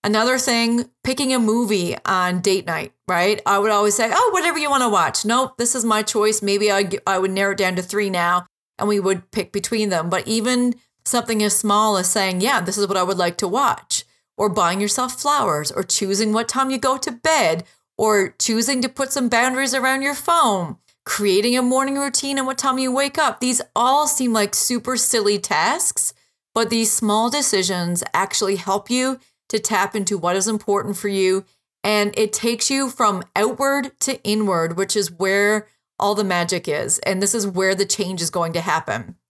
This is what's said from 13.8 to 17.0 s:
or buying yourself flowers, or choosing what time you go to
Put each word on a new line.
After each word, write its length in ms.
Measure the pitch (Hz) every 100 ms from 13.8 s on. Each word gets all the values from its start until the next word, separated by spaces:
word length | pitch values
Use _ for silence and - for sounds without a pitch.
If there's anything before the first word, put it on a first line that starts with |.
| - - - _ _ -
or 120 | 208
buying 300 | 185 175 190
yourself 400 | 202 208 254 -
flowers, 520 | 285 294 208 151 147
or 100 | -
choosing 500 | 175 - 190 196 220
what 160 | 214 226
time 220 | 254 262
you 80 | 262
go 200 | 269
to 140 | 269